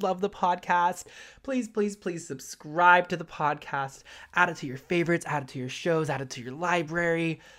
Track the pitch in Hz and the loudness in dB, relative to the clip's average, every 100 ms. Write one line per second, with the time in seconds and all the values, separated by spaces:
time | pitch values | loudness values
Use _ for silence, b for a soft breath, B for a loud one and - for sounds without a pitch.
0 | 196 180 196 - - 180 - 175 175 - | -2 0 -2 0 0 0 2 2 2 0
1 | - B B B - 254 214 220 208 202 | -10 B B B -4 -4 -2 -2 -2 -2
2 | 190 170 - 135 - - 151 156 175 175 | -6 -6 -8 -12 -12 -16 -6 4 8 8
3 | 175 170 170 - 151 151 - 139 139 - | 6 -2 -6 -4 -2 -2 -4 -6 -6 -10
4 | - B B - 180 160 139 127 - 175 | -20 B B 2 2 0 -8 -8 -2 0
5 | 170 170 - 151 135 135 127 - 180 160 | 2 2 0 -4 -6 -8 -8 -4 0 0
6 | 156 135 135 127 120 139 175 175 151 170 | 0 -4 -6 -10 -12 -6 0 0 0 0
7 | 170 165 165 156 B | 2 2 0 -4 B